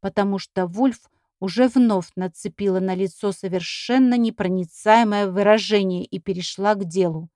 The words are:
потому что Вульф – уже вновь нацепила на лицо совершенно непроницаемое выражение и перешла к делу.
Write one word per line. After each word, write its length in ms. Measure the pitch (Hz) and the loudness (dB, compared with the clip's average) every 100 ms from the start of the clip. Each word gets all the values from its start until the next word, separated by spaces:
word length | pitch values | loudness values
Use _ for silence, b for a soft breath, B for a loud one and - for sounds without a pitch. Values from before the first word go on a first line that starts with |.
потому 380 | 196 - 202 196 | -6 -2 -2 -2
что 280 | - - 180 | -6 -4 -4
Вульф – 420 | 180 262 226 _ _ _ _ | 0 0 0 _ _ _ _
уже 280 | 190 180 254 | -8 0 2
вновь 420 | 254 240 196 170 - | 4 4 2 -4 -8
нацепила 640 | 185 - 208 - 202 185 | -8 -8 -12 -4 -2 0
на 140 | 190 | -2
лицо 380 | 185 190 - 208 | -2 -4 -4 -6
совершенно 840 | 190 190 180 170 - - 247 262 240 | -6 -6 -6 -6 -12 -2 2 4 4
непроницаемое 1120 | 226 226 185 185 175 - 214 220 226 208 202 | 0 -2 -2 -2 -4 -4 4 4 4 0 -2
выражение 760 | 185 202 214 190 208 190 180 | 2 4 4 4 0 0 -2
и 140 | - 190 | -6 -10
перешла 560 | 180 180 175 - 196 | -6 -8 -8 -4 -2
к 100 | 208 | -2
делу. 440 | 190 170 180 160 165 | -2 0 0 -2 -10